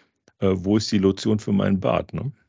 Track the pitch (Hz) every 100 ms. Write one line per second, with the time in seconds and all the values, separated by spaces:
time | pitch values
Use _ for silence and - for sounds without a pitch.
0 | _ _ _ - 98 92 92 107 - 104
1 | 95 95 110 104 104 98 98 98 120 85
2 | 87 110 123 -